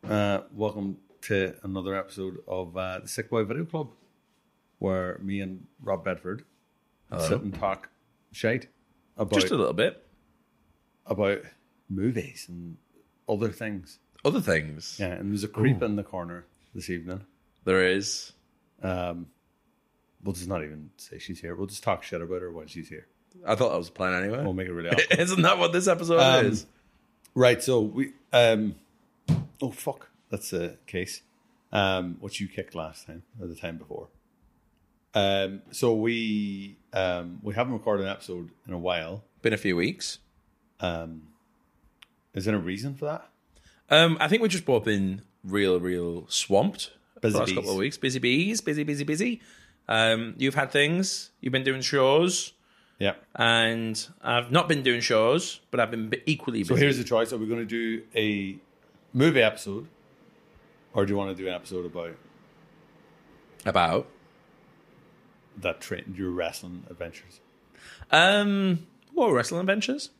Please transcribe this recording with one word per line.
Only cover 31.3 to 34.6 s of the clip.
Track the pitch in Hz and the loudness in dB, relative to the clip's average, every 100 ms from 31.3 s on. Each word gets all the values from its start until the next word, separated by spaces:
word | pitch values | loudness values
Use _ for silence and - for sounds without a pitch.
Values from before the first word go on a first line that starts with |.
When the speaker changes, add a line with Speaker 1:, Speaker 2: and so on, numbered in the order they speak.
| _ _ _ _ | _ _ _ _
Speaker 1:
Um, | 107 95 95 90 87 | 0 2 2 -2 -8
what | 98 - | -10 -8
you | 101 | -8
kicked | - 92 | -8 -10
last | 87 78 78 - | -10 -10 -12 -18
time, | 82 - 113 | -20 -20 -16
or | 90 | -14
the | |
time | 82 85 82 | -10 -10 -10
before. | - - - _ _ _ _ _ | -14 -16 -16 _ _ _ _ _